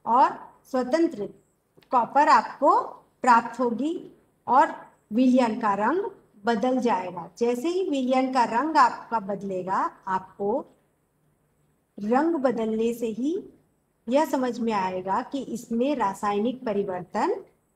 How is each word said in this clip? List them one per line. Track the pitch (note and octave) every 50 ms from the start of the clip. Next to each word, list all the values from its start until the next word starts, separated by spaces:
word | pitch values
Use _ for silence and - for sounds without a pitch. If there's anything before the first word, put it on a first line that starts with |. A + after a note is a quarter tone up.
| -
और | - A3+ C4 D4+ F4+ - - - - - _ _
स्वतंत्र | - - B3+ B3 B3 D4 E4 E4+ D#4 - G3+ G3+ - - _ _ _ _ _ _ _ _ _ _ -
copper | - A#3+ A3+ A3+ - C#4 D4+ D#4
आपको | C#4 A3+ A3+ - - - C4+ D#4 G4 A#4 - - - - _ _ _ _
प्राप्त | - B3+ A#3 A#3 A#3 A#3+ - -
होगी | B3+ A#3+ A3 G#3 C4+ D#4 F4 - - - - _ _ _ _ _ _
और | - A#3+ C4+ D#4+ D#4 - - - - _ _ _ - G#3
विलयन | A#3+ C4 B3+ B3 C4 B3 A3+ G#3+ -
का | A3+ G#3 G3
रंग | G3 G#3+ A#3 D#4+ F#4+ G4+ - - - _ _ _ _ -
बदल | A3+ A#3 G3+ B3 B3+ C4 B3+
जाएगा। | A3 A3+ G3+ F#3 F3+ F3+ F3 F3 E3 F3 -
जैसे | - A#3 A#3+ B3 B3 B3+ E4+
ही | F4+ F#4 F#4+ D#4+
विलयन | C#4+ C4+ B3+ B3 C4 B3+ C4 B3+ C4
का | B3+ A3+
रंग | G#3+ A3 A#3 C#4+ D#4+ D#4
आपका | D4 B3+ A#3 - - - - A#3 A3+
बदलेगा, | G3 G3 G3+ F3 G3+ G3 F#3 F#3 F3+ F3+ F#3+ A#3 D#4 E4+ - - -
आपको | F#3+ F#3+ F#3 F#3 - - - G3+ G3+ A#3 D4+ - - _ _ _ _ _ _ _ _ _ _ _ _ _ _ _ _ _ _ _ _ _ _ _ _ _ -
रंग | G3+ G#3 A#3+ C4 D#4 E4+ E4+
बदलने | D4 B3+ B3+ A#3+ A#3 A3 A3 A3 A3 A3+ A#3 A#3
से | A#3 A#3+
ही | A3 G#3 G#3+ B3+ D4+ F4+ G#4 - - - _ _ _ _ _ _ _ _ _ _ A3+
यह | B3 C#4+ D#4+
समझ | - D4+ C4+ B3+ B3 A#3 B3
में | A3+ A3+ G#3+
आएगा | G3 F#3 F#3 F#3 F#3 F#3 F#3+ F#3+ A3+
कि | B3 - - C#4 A#3+
इसमें | - A3+ G#3 - - A#3 A#3 B3+ C#4+ D4+
रासायनिक | B3 G#3+ G3 G3 - - G#3 G#3 G3+ G#3+ B3+ B3+ - -
परिवर्तन | A3+ G3+ G3+ F#3+ F#3 F3+ F3+ F3 - - G#3+ C#4+ F4+ - - - - _ _ _ _ _